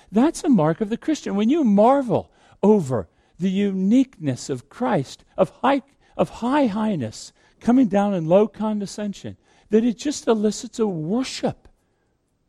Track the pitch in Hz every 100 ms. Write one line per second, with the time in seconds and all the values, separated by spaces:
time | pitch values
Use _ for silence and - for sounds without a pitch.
0 | _ 196 285 - 349 233 151 165 208 226
1 | - 311 - 196 220 320 262 196 220 277
2 | 247 147 - _ _ _ 190 214 143 123
3 | 92 _ _ - 185 190 202 190 190 247
4 | 262 - 151 127 - 131 - - 254 196
5 | 135 - _ - 190 _ 247 285 - _
6 | _ - 170 - 240 294 262 196 214 185
7 | 113 - - _ _ _ - 233 247 196
8 | 202 190 160 185 220 - 214 214 196 -
9 | 208 196 113 98 _ _ - 214 240 214
10 | 294 285 - 226 214 202 247 - 220 170
11 | 156 220 262 - 254 - _ _ _ _
12 | _ _ _ _